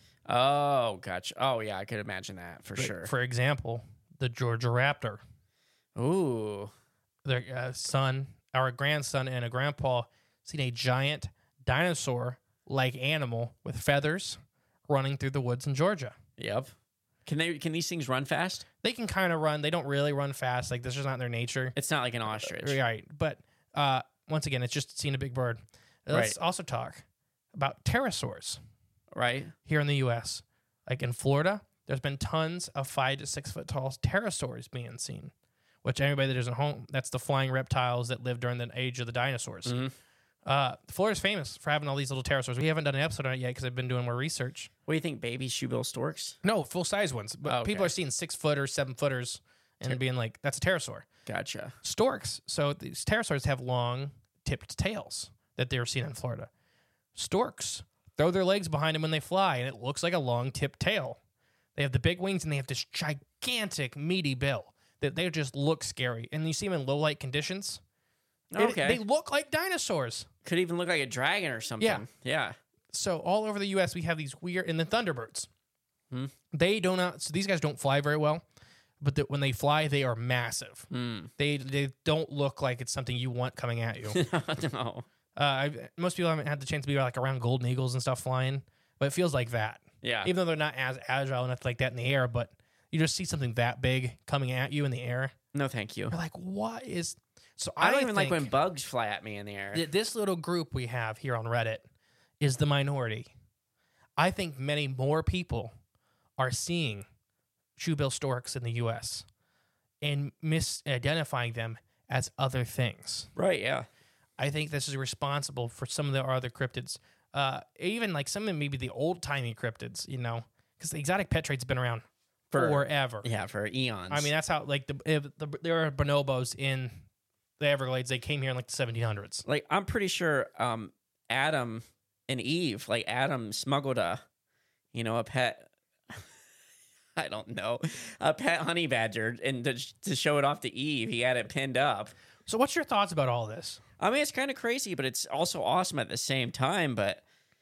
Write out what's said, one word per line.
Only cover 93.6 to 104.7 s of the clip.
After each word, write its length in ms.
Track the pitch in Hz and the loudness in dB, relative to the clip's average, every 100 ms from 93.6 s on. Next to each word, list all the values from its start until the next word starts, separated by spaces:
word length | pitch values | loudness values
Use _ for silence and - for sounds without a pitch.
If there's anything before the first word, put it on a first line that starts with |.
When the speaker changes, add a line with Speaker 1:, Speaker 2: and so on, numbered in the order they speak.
| 120 123 | 2 2
Speaker 2:
big 380 | 127 131 123 - - | 2 2 0 -6 -2
coming 240 | 143 127 | 0 2
at 220 | 127 131 | 0 0
you 120 | 147 | 0
in 60 | 139 | 0
the 100 | 120 | 0
air. 300 | 120 123 135 - _ | -2 -2 -2 -6 _
Speaker 1:
No, 140 | 143 135 | -2 -2
thank 280 | 117 98 104 | -2 -4 -4
you. 120 | 101 | -4
Speaker 2:
You're 80 | 170 | -4
like, 180 | 160 175 | -6 -8
"What 480 | 185 196 226 226 247 | -6 -4 -4 -4 -6
is," 300 | 175 165 - _ _ - - | -4 -4 -8 _ _ -20 -8
so 160 | - 147 | -6 4
Speaker 1:
I 140 | 165 | 6
don't 80 | 277 | 6
Speaker 2:
I 20 | |
Speaker 1:
even 120 | 254 | 4
like 140 | 202 - | 2 4
Speaker 2:
think 140 | 165 | 2
Speaker 1:
when 80 | 123 | 4
bugs 340 | 135 180 147 | 4 2 0
fly 220 | - 123 107 | -4 -2 0
at 140 | 98 | -2
me 120 | 107 101 | -6 -8
in 100 | 104 | -8
the 80 | |
air. 180 | 101 98 | -8 -4
Speaker 2:
th-, 160 | 107 151 | -2 0
this 240 | 180 220 | 0 0
little 220 | 226 196 175 | -2 0 0
group 320 | 170 175 151 | 0 -2 -2
we 140 | 135 117 | -4 -2
have 320 | 123 110 110 | -2 -2 -2
here 180 | 135 117 | 0 0
on 80 | |
Reddit 340 | 113 117 113 - _ _ _ _ _ - | 2 2 2 -2 _ _ _ _ _ 0
is 180 | 143 127 | 2 4
the 80 | 147 | 4
minority. 600 | 139 139 139 117 110 - - _ _ _ _ _ _ _ - | 4 2 0 -2 -4 -8 -18 _ _ _ _ _ _ _ 2
I 140 | 180 | 2
think 280 | 196 175 131 | 2 -4 -4
many 300 | 139 | -2